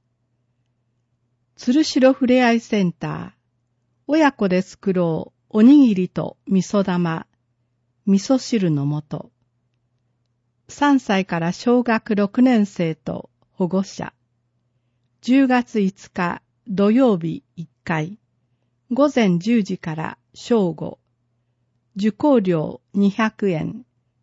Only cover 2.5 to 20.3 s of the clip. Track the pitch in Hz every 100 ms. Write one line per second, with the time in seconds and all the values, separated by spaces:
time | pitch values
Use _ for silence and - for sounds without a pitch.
2.5 | 233 - 214 185 - 156 156 175 _ _
3.5 | _ _ _ _ _ - 302 294 - 202
4.5 | 180 185 - - 185 170 160 - _ _
5.5 | 214 226 294 262 190 180 - - - -
6.5 | 190 175 208 196 180 170 160 - _ _
7.5 | _ _ _ _ _ - 196 - 262 -
8.5 | 233 185 147 139 147 - 180 - _ _
9.5 | _ _ _ _ _ _ _ _ _ _
10.5 | _ _ - 285 277 - 196 190 170 165
11.5 | 175 - 247 240 220 - 208 202 - 254
12.5 | 240 202 - 165 160 - - - _ _
13.5 | _ 180 185 190 - - _ _ _ _
14.5 | _ _ _ _ _ _ _ - 262 269
15.5 | 247 240 220 190 - - - 175 - _
16.5 | _ - 185 202 233 262 190 165 170 _
17.5 | - 160 _ - 165 156 208 _ _ _
18.5 | _ _ _ _ 233 294 269 214 175 185
19.5 | 240 190 185 - 160 160 - _